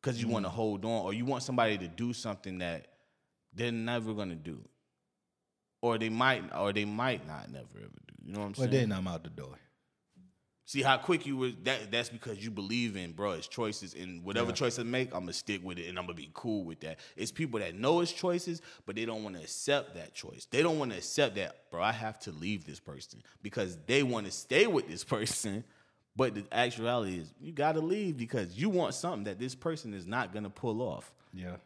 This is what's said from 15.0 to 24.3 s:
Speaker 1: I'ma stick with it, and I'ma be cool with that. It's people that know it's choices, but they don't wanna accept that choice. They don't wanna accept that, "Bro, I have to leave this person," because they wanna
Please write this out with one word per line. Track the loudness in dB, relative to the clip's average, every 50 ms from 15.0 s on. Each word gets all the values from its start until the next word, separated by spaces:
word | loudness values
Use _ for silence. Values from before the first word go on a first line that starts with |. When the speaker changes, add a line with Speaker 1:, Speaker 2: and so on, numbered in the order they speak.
| 0 0 -2
Speaker 1:
I'ma | -4 -4 -4
stick | -6 -6 -2 -2 -4 -2 -2
with | -6 -6 -6
it, | -6 -6
and | -4 -4
I'ma | -4 -4 -6
be | -8 -10 -12 -14
cool | -6 -2 -2 0 0 -2
with | -4 -8 -8
that. | -8 -8 -8 -10 -14 -18 -8
It's | -6 -6 -6
people | -2 -2 -2 -2 0 -2
that | -2 -4 -4
know | 0 2 4 4 4
it's | 4 2
choices, | -2 -2 0 0 0 0 0 -2 -6 -6 -8 -16 -20 -14 _
but | -6 -4 -2
they | -2
don't | -2 -2 -4 -4
wanna | -6 -6 -8
accept | -8 -8 -8 -4 2 2 2 2 2 -2 -10
that | -12 -12 -12 _
choice. | -12 -12 -12 -14 -14 -10 0
They | 2 4 4
don't | 6 4 2
wanna | 2 0 -2 -4
accept | -6 -2 4 4 4 4 4
that, | 0 -2 -4 -4 -12 -16 _
"Bro, | -2 2 2
I | 2 2
have | 2 -2 -4 -4 -6
to | -10 -10 -8
leave | -4 -2 -2 -2 -2 -4
this | -10 -14 -14
person," | _ -12 -12 -12 -14 -16 -18 -20 -20 -20 -20 _
because | -12 -6 -2 -2 -2 -2 -4 -8 0 4
they | 6 6 6
wanna | 6 2 0 0 -2